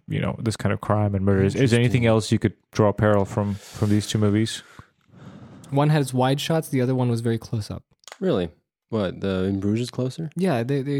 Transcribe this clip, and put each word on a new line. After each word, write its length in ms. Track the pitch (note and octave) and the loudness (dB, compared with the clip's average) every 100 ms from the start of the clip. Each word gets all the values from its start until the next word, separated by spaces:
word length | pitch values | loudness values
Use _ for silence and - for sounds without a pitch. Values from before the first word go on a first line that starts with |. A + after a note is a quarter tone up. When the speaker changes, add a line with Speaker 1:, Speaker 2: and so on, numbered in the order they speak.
| - | -8
Speaker 1:
you 120 | G2+ | -4
know, 140 | F#3+ - | -4 -4
this 160 | A#2 - | -4 -2
kind 160 | G2+ | -2
of 80 | G2+ | -2
crime 340 | - G#2 G#2 | 0 0 0
and 100 | G2+ | 0
murder. 200 | F#2+ G2 | 2 2
Is, 100 | G2 | 2
is 160 | - C3 | 2 2
there 80 | A#2+ | 4
anything 240 | A#2+ A#2+ | 2 2
Speaker 2:
Interesting. 40 | A#2 | 4
Speaker 1:
else 260 | A2 G#2+ | 2 2
you 60 | A2 | 0
could 140 | G#2+ - _ | 0 -2 _
draw 160 | - G#2+ | 2 2
a 40 | |
parallel 320 | G2 G#2+ G#2 G2 | 4 4 4 2
from, 280 | - G2+ | -2 -4
from 360 | G2+ - - G#2+ | -4 -10 -4 0
these 160 | G#2 - | 0 0
two 100 | A2 | 0
movies? 440 | G#2+ G#2 A2 - - - - _ _ - - - - - - | 2 2 0 -6 -14 -20 -20 _ _ -20 -20 -20 -20 -20 -4
Speaker 3:
One 200 | C#3 D3 | 0 2
has 220 | D#3 C3 | 2 0
wide 280 | B2+ B2+ C#3 | 0 0 0
shots. 280 | - E3 D#3 | 0 -2 0
The 100 | C3+ | -2
other 140 | B2 C3 | 0 0
one 120 | B2 | 0
was 120 | A#2 | 0
very 180 | A#2 A2+ | -2 -4
close 320 | - A#2 - | -4 -6 -6
up. 140 | F2 _ _ - - | -10 _ _ -20 -6
Speaker 2:
Really? 300 | F#3+ A#2 F2 - _ _ - | -2 0 -2 -8 _ _ -6
What, 300 | A2+ F#2 E2+ | -2 -2 -2
the 240 | F#2+ F#2 | -4 -2
In 160 | F#2+ G2 | 0 -2
Bruges 220 | G2+ A2 | -2 -2
is 60 | B2 | -4
closer? 400 | - B2+ C#3+ D#3+ | -4 -6 -6 -10
Speaker 3:
Yeah, 280 | - F#3 B2 | -4 -2 -2
they, 180 | A#2+ C#3 | -2 -2
they 120 | C3+ C#3 | -2 -2